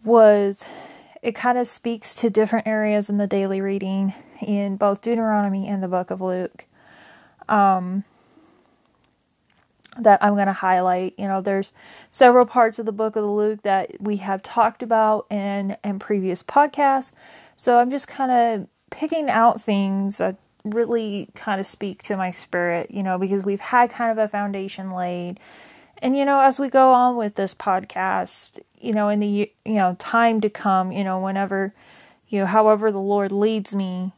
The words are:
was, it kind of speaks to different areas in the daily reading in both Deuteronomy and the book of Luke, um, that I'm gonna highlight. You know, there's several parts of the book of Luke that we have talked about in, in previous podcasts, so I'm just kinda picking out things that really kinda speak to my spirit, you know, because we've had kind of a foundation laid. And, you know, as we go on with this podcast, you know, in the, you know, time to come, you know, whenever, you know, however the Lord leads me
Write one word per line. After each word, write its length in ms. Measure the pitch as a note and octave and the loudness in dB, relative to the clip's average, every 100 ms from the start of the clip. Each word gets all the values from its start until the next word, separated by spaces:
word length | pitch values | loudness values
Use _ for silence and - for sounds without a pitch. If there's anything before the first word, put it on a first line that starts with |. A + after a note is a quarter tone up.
was, 640 | A3 A#3 G#3+ G#3 G3+ G3+ - - - - - - | 6 8 8 8 2 -4 -12 -16 -20 -20 -20 -10
it 140 | - A3 | -8 -4
kind 220 | B3 B3 | 0 0
of 100 | A#3+ | -2
speaks 440 | - A#3 A#3 - - | -4 -6 -6 -8 -2
to 120 | A#3 | 0
different 380 | G3+ G#3+ A3+ A3 | 2 0 0 -2
areas 420 | G#3+ G#3+ G#3 G3+ | -2 0 0 0
in 100 | G#3 | -2
the 100 | G3+ | 0
daily 320 | G3 G3 F#3+ | -2 -2 -4
reading 540 | G3 G3 F#3+ G3 G3 - - - | -4 -4 -4 -2 -2 -4 -18 -14
in 340 | - G3+ G3+ G3 | -4 -4 -2 0
both 240 | G#3 G3 | 0 0
Deuteronomy 680 | - A#3 A3 G#3+ G3+ G3 G3 | -2 -2 0 0 0 -2 -4
and 140 | G3+ | -6
the 60 | F#3 | -4
book 220 | F#3 F#3 | -4 -4
of 120 | F#3 | -6
Luke, 420 | F#3 F#3 F3+ _ - _ _ - - - _ _ - | -4 -4 -6 _ -20 _ _ -20 -20 -20 _ _ -2
um, 580 | G#3+ G3 F#3+ F3+ F#3+ - _ _ _ _ _ _ _ _ _ _ _ _ _ _ _ _ _ _ - | 2 4 2 -2 -6 -8 _ _ _ _ _ _ _ _ _ _ _ _ _ _ _ _ _ _ 0
that 200 | A3 G3 | 4 6
I'm 100 | G#3 | 4
gonna 200 | G3+ G3 | 2 -2
highlight. 580 | F#3+ F#3+ F#3 F#3 F3+ F#3 - | -2 0 2 2 0 -4 -8
You 100 | G3 | -6
know, 140 | F#3+ | -4
there's 320 | G3 G3 G3 _ - - - | -2 -2 -4 _ -20 -20 -14
several 360 | - B3+ B3 A#3+ | 6 8 8 4
parts 320 | B3+ A3+ A3+ | 4 2 2
of 80 | A3+ | -8
the 60 | |
book 240 | G3+ A3 G#3+ | -4 -4 -2
of 80 | |
Luke 360 | G#3 G#3 G#3 G#3+ | -2 0 -2 -2
that 360 | G#3 F#3+ - - | -2 -2 -2 -8
we 160 | G3+ G#3 | -4 -4
have 260 | F#3+ F#3+ | -4 -8
talked 400 | - - A3 A3+ | -4 0 0 0
about 440 | A#3+ A3+ G#3+ G#3+ - | -2 2 2 0 -2
in, 480 | G#3 G3+ G3+ G3 G3 | -6 -4 -4 -4 -6
in 140 | G#3 G3 | -6 -8
previous 440 | - G#3 F#3+ F3+ | -4 -2 -2 -4
podcasts, 680 | - - D4 D4 C#4+ C4+ C4 _ - - - | 0 2 2 2 0 0 -4 _ -20 -20 -20
so 240 | _ - A#3+ | _ 2 4
I'm 120 | B3 | 4
just 180 | C#4 - | -2 -8
kinda 580 | - C4 B3 A#3 A3 G3 _ _ | -6 0 2 2 0 -8 _ _
picking 400 | - D#4 E4 C#4+ | -8 -4 -2 -2
out 320 | - A#3 A3+ | 4 2 2
things 560 | - G3+ G3 G3 G3 G3+ | -2 -2 0 -2 -4 -2
that 200 | F#3 F#3+ _ _ | -4 -6 _ _
really 640 | G#3+ G#3+ A#3 A#3 A3 G3+ - | -6 -2 0 0 -2 -6 -8
kinda 280 | - - G3 | -12 -6 -6
speak 400 | F#3+ - G3+ F#3 | -6 -8 -8 -10
to 120 | - G3 | -8 -4
my 140 | F#3 | -4
spirit, 600 | F3+ - F3 F3 E3+ - | -6 -6 -2 -2 -2 -4
you 120 | - | -6
know, 160 | F#3+ F#3 | -4 -2
because 260 | F#3+ G3 | -2 -2
we've 160 | F#3+ G3+ | -2 -6
had 300 | - B3 A#3+ | 0 2 2
kind 200 | - A#3 | 0 -4
of 60 | A3 | 0
a 100 | G#3+ | -2
foundation 680 | G#3 G#3 G3 F#3+ - F#3+ | -2 -4 -6 -10 -10 -10
laid. 460 | F#3 F3+ F3 F3 F#3+ - - - - _ - | -6 -6 -6 -8 -12 -18 -20 -20 -20 _ -6
And, 160 | C4 C#4 | -2 0
you 80 | |
know, 160 | C#4 C#4 | 2 6
as 180 | C4+ C4 | 4 4
we 120 | C#4 | 0
go 240 | C4 C4 | 6 6
on 220 | B3 B3 A#3+ | 6 4 0
with 180 | G#3 | -4
this 200 | G3+ G3 | -2 -6
podcast, 1040 | - - F#3+ G#3 - F#3+ F#3+ F#3 - - - - _ | -4 -2 -2 -4 -6 -2 -2 -4 -10 -14 -18 -20 _
you 140 | A#3+ | -4
know, 160 | G#3+ G#3 | 0 0
in 100 | G#3 | 0
the, 320 | G#3 G3+ G#3 _ - | -2 -2 -4 _ -4
you 80 | |
know, 220 | G#3+ F#3 F3+ | 0 0 -2
time 420 | - A#3 A#3 A3 | -2 2 2 2
to 80 | G#3+ | -2
come, 440 | G#3 G#3 F#3+ F#3 | -2 0 0 0
you 120 | F#3 | -4
know, 160 | F#3+ F#3 | -4 -4
whenever, 540 | F#3+ G3 G3 G3 G3 _ - - - _ _ | -4 -4 -4 -2 -4 _ -20 -20 -20 _ _
you 120 | G3+ | -4
know, 60 | F#3+ | 2
however 440 | G#3+ G#3+ G#3+ A3 | 4 6 4 2
the 80 | G3 | 0
Lord 340 | G3 G3+ G3 | 0 0 0
leads 440 | G3 G#3+ A3 G3+ G3 | 0 0 0 -4 -4
me 380 | F#3+ F#3 F#3 | -4 -6 -8